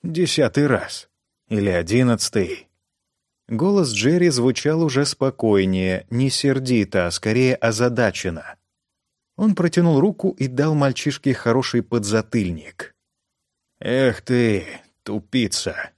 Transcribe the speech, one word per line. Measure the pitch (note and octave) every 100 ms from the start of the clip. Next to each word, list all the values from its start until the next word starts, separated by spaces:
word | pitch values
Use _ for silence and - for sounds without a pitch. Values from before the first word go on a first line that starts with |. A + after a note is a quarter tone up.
Десятый | F3 D#3+ E3+ - C3 - C#3+
раз. | A#2 - - - _ _ _ _
Или | G#2+ G2+
одиннадцатый». | F2 E2 A2+ B2+ A2+ - A2 F2+ - - _ _ _ _ _ _ _ -
Голос | A2+ F3 G3+ D3+
Джерри | G#2 A#2 F3 F3
звучал | B2+ B2 B2 D3 D#3+
уже | E3 C3 C#3+
спокойнее, | - C3+ - A2+ G2+ F#2+ F#2 F#2 F#2 -
не | A#2 C3+
сердито, | - C#3 C3+ B2+ B2 F#2+ G2 F2
а |
скорее | - A2 A2+ B2+ B2+
озадаченно. | A#2 G#2+ B2 A#2+ A2+ - F#2+ E2 - - _ _ _ _ _ _ _ -
Он | G#3+
протянул | F#3 E3+ F3 E3+ D3
руку | F#3+ E3+ F#3+
и | - C3+
дал | B2+ D3+
мальчишке | D3+ C#3 B2+ D3+ C#3 C#3+ B2
хороший | A#2+ A#2+ B2 A#2+
подзатыльник. | - A#2 G2+ A2 G#2+ A#2+ F#2 E2 - - - _ _ _ _ _ _ _ _ _
«Эх | - B2+ C3 G#2+
ты, | - B2 A#2 G2+ E2+ - _ _
тупица! | - G#2 - C3 G#2+ - - - -